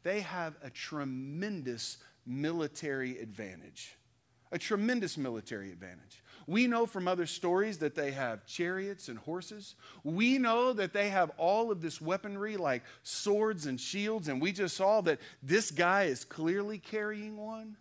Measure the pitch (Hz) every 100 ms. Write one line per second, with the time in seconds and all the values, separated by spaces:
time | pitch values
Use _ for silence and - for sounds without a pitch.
0 | 170 208 170 180 165 151 139 - - 151
1 | 139 127 135 156 208 190 127 117 - -
2 | - _ - 131 151 170 151 - 156 135
3 | 127 127 113 101 101 90 - - - -
4 | _ _ _ _ _ 170 - 208 220 247
5 | 190 156 131 113 - 110 98 87 92 87
6 | - - - - - 202 247 233 233 190
7 | 180 180 165 - 175 185 214 175 151 -
8 | 143 135 127 107 - - 175 185 196 196
9 | - 113 - 175 - 208 196 - - -
10 | 147 170 240 269 240 226 254 220 185 202
11 | 202 190 165 - 165 208 233 190 160 -
12 | 160 190 208 196 214 208 156 127 - -
13 | - - 208 208 220 190 147 127 - 196
14 | 208 220 151 131 170 190 185 - 190 214
15 | 175 143 - - 135 196 214 151 175 196
16 | 185 127 - - 160 196 202 214 - 214
17 | 208 214 214 214 214 220 220 208